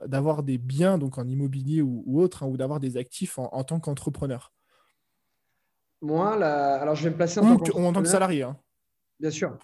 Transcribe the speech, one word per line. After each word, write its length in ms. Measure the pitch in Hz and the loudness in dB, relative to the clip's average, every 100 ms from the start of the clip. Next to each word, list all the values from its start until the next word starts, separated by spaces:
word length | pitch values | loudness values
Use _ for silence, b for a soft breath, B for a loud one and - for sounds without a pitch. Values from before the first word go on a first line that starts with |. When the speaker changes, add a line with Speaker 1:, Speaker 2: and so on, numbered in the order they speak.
| - | -4
Speaker 1:
d'avoir 360 | 135 147 151 | 0 0 0
des 140 | 139 127 | 0 -2
biens, 400 | 123 135 180 190 | -2 2 4 2
donc 200 | 139 131 | 0 -4
en 100 | 123 | -4
immobilier 540 | 135 139 135 135 156 | -2 -2 -2 0 2
ou, 220 | 139 120 113 | 2 0 0
ou 160 | 135 | 2
autre, 220 | 180 - | 2 0
hein, 40 | 139 | -4
ou 80 | 131 | -2
d'avoir 240 | 131 151 | -2 -2
des 160 | 135 123 | -4 -4
actifs 420 | 131 - 185 - | -8 -6 -8 -6
en, 120 | 127 | -6
en 120 | 131 131 | -6 -4
tant 160 | 165 | -4
qu'entrepreneur ? 720 | 160 143 - 139 143 123 - _ _ _ _ _ _ _ _ _ _ _ _ _ _ _ | -4 -6 -6 -4 -4 -6 -10 _ _ _ _ _ _ _ _ _ _ _ _ _ _ _
Speaker 2:
Moi, 360 | 151 156 196 214 | -2 0 2 2
la... 380 | 165 147 139 135 | 2 2 2 2
alors 200 | 147 151 | 0 0
je 80 | |
vais 60 | 165 | 0
me 80 | 160 | 0
placer 240 | 170 170 | 0 4
en 20 | |
Speaker 1:
Ou 140 | 208 233 | 6 6
Speaker 2:
tant 60 | 165 | 4
Speaker 1:
que, 60 | |
ou 20 | |
en 180 | - 175 | 0 0
tant 100 | 175 | 2
que 60 | 175 | 2
Speaker 2:
qu'entrepreneur. 40 | |
Speaker 1:
salarié, 320 | 185 185 160 | 2 2 0
hein. 140 | 127 143 _ _ _ _ _ - | -2 -8 _ _ _ _ _ -8
Speaker 2:
Bien 120 | 156 | -6
sûr. 260 | 151 180 - | -2 -4 -4